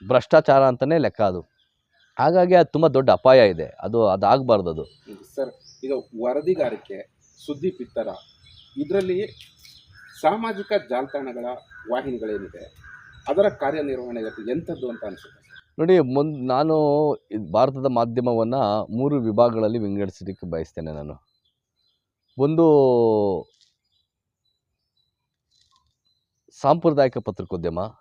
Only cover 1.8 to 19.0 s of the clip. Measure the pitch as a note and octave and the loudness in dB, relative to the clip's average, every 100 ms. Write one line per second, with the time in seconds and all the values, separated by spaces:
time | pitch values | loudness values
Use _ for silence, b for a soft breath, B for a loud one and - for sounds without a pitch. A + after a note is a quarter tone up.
1.8 | _ _ _ - C#3 F3+ F3+ F3+ D#3+ D3 | _ _ _ 0 2 4 6 6 4 2
2.8 | D#3+ C3 B2 F#2+ C3 C3 G#2+ E2 D2+ - | 2 2 4 4 8 8 8 4 -6 -8
3.8 | F#2 A#2 G#2+ F#2+ G2 C3 C3 G#2+ E2+ D#2 | -4 0 2 2 2 2 4 2 2 -6
4.8 | D2+ _ - G2+ - - B2+ - _ - | -10 _ -20 -20 -16 -8 -8 -10 _ -16
5.8 | C3 C3+ - A2+ B2 C#3 D#3 F3 B2 G#2+ | -8 -8 -8 -8 -4 -4 -2 -2 -2 -6
6.8 | - G2 - _ _ _ - C#3 F3+ - | -14 -16 -16 _ _ _ -12 -6 -6 -8
7.8 | A#2+ - - - _ _ _ - _ C3 | -12 -8 -8 -10 _ _ _ -20 _ -10
8.8 | D3 G3 F#3 F3+ G#3+ - - _ - - | -4 -4 -2 -4 -6 -12 -20 _ -20 -20
9.8 | _ _ - - D#3 G#3+ A3+ G3 G3 G#3 | _ _ -20 -6 -4 -2 -6 -8 -4 -4
10.8 | - B2+ C#3 C#3+ C3 A#2+ A#2+ B2 _ - | -4 -8 -6 -8 -10 -10 -12 -12 _ -20
11.8 | G#2+ A#2+ C#3 A#2+ G#2+ G#2 F#2 E2+ - _ | -8 -6 -6 -8 -8 -8 -10 -18 -20 _
12.8 | - - - - - D#3+ G3+ - C#3 D#3 | -20 -20 -20 -18 -6 0 0 0 -6 -4
13.8 | C#3+ B2+ B2 A#2 A2 A2 G#2+ C#3+ E3 D#3 | -6 -8 -8 -10 -10 -10 -8 -8 -8 -10
14.8 | B2 A#2 G#2 F#2+ - _ _ - _ - | -10 -10 -12 -14 -20 _ _ -20 _ -6
15.8 | E3 F#3 C3 C3+ D#3 D3 B2+ C3 D#3 D#3 | 2 4 4 0 -2 -4 -4 -2 0 0
16.8 | D3+ D3 D3+ B2+ _ G#2+ F2+ G2+ C3 C3+ | 2 0 0 -2 _ -10 -4 0 0 0
17.8 | C3+ A#2+ A#2 A#2 B2 A2+ A2+ C3 G#2+ G#2+ | -2 0 -2 -2 -2 0 -2 -2 -2 -2
18.8 | F#2+ A2 | -4 -4